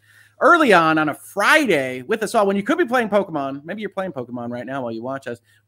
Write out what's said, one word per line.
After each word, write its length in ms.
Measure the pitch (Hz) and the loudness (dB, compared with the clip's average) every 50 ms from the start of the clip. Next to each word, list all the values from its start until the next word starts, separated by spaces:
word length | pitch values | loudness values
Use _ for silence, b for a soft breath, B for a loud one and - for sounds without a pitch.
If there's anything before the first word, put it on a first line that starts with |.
| b b b b b b b - | b b b b b b b 2
early 320 | 220 262 349 330 311 240 190 | 4 4 6 6 6 6 6
on, 240 | 170 165 160 156 156 | 6 6 4 2 2
on 100 | 156 151 | 0 0
a 60 | 131 | -4
Friday 880 | - - - - 196 202 247 302 320 294 214 170 143 131 127 127 131 | -6 -12 -8 -4 0 2 4 4 4 4 2 0 0 0 -2 -6 -8
with 200 | 123 143 214 214 | -6 -4 -4 -4
us 120 | 214 175 - | -2 -2 0
all. 120 | 226 202 | 2 2
When 80 | 196 196 | 2 0
you 80 | 202 | 0
could 140 | 202 247 320 | 0 0 0
be 80 | 349 349 | 0 0
playing 240 | 226 240 254 226 190 | 0 0 0 0 2
Pokemon, 560 | 202 208 190 185 160 147 135 135 135 143 147 | 0 0 0 -2 -4 -6 -6 -6 -8 -10 -10
maybe 160 | 165 202 214 | -12 -10 -10
you're 80 | 208 190 | -10 -8
playing 240 | - 190 190 185 | -8 -8 -8 -6
Pokemon 380 | 160 131 120 117 120 123 120 120 | -8 -10 -10 -10 -10 -10 -8 -8
right 160 | 120 120 120 | -8 -10 -8
now 160 | 127 135 139 | -8 -8 -8
while 100 | 127 117 | -6 -8
you 100 | 113 113 | -8 -8
watch 240 | 117 127 135 135 - | -8 -8 -10 -8 -10
us. 140 | 123 120 - b b b b b | -10 -12 -12 b b b b b